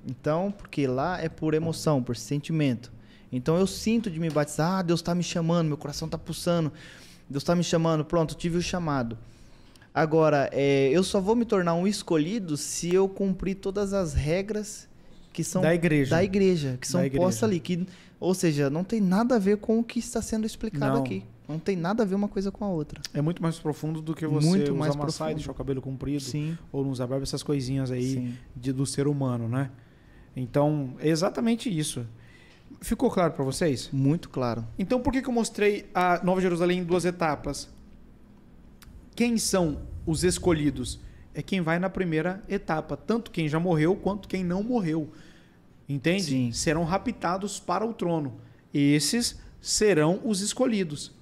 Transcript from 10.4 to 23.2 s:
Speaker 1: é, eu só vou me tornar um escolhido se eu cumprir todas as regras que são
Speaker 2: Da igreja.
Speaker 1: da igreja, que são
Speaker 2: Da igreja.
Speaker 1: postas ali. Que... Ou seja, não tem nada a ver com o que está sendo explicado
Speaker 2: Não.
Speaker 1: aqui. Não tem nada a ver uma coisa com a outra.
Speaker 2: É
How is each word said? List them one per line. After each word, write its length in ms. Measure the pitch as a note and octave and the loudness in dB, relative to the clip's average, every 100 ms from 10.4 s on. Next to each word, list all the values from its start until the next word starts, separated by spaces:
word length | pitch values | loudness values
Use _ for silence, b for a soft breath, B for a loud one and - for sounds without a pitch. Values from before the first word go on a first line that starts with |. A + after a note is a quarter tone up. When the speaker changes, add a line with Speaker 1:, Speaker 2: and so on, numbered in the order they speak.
| C3 | 2
Speaker 1:
é, 360 | C3 C#3 C#3 C3+ | 2 4 6 6
eu 100 | D#3+ | 4
só 160 | F#3+ G#3 | 4 0
vou 160 | F#3+ A#3 | 2 2
me 80 | |
tornar 300 | A3+ G3 F3 | 4 2 2
um 120 | E3+ F#3+ | 2 0
escolhido 680 | G3+ - E3 D3+ A#3 F3+ C#3+ | -2 0 2 2 -2 -4 -4
se 360 | - - E3+ | -4 -6 2
eu 160 | F#3 F#3+ | 2 2
cumprir 480 | F#3+ G3 F#3+ F#3 F#3+ | 0 -2 0 -4 -4
todas 360 | G3 G3 G3 | -4 -2 -2
as 220 | G3 E3+ | 0 0
regras 760 | C3 C#3+ F3 G3+ G#3 G#3 - - B B B B | 0 0 0 -2 -6 -6 -14 -18 B B B B
que 120 | - | -6
são 180 | D#3+ - | -2 2
Speaker 2:
Da 100 | D#3 | 4
igreja. 420 | F3 E3+ D3+ C3+ E3 | 4 4 4 4 4
Speaker 1:
da 80 | |
igreja, 520 | F#3+ G3 F#3+ F3 C#3 B2 | 4 4 4 4 0 -4
que 80 | - | -2
são 120 | F3 | 2
Speaker 2:
Da 60 | C#3+ | 2
igreja. 180 | C3+ | 4
Speaker 1:
postas 180 | F#3 - | 2 4
ali. 160 | A3 F3 | 2 0
Que... 260 | - F3 F#3 B B B | 0 -2 -2 B B B
Ou 160 | E3+ | 0
seja, 340 | F#3 E3+ C#3+ C#3 | 2 2 4 2
não 140 | D#3 | 0
tem 180 | F#3 A3+ | -2 2
nada 360 | F#3+ F#3 A#3+ A#3+ | 4 4 4 4
a 20 | |
ver 200 | F#3+ G#3 | 4 2
com 200 | - A3+ | 2 0
o 60 | |
que 140 | A#3 A#3 | 2 -4
está 200 | - G3 | -4 -6
sendo 240 | G3 A3 | -2 -2
explicado 500 | A3 - A3 D3 C#3 | -2 -4 -6 -2 2
Speaker 2:
Não. 80 | C3+ | 2
Speaker 1:
aqui. 220 | C3 F#3+ - - - | 0 -4 -8 -20 -10
Não 100 | D#3 | -4
tem 160 | F3 F#3 | -2 -2
nada 280 | E3+ A3+ | 0 0
a 20 | G#3 | 0
ver 80 | |
uma 140 | G3 G#3 | 0 -2
coisa 220 | G3+ F#3+ | -2 -4
com 120 | - | -4
a 40 | G#3 | -4
outra. 320 | E3+ D3 C3+ - | -2 -4 -10 -6
Speaker 2:
É 80 | D3 | 0